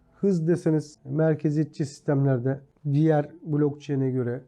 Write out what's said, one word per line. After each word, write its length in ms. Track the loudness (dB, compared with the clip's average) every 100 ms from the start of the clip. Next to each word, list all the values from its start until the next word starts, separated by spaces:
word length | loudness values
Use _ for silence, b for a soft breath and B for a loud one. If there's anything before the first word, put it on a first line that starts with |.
| _ -4
Hız 280 | 0 0 2
deseniz 520 | 0 2 0 -2 -12 -6
merkeziyetçi 800 | 0 0 2 0 0 -2 -4 -8
sistemlerde 720 | -6 -2 0 2 0 -2 -4 -8 _ -2
diğer 380 | 2 4 2 0 -8 -4
blockchain'e 680 | 0 0 -2 -4 -2 0
göre 300 | 0 -2 -6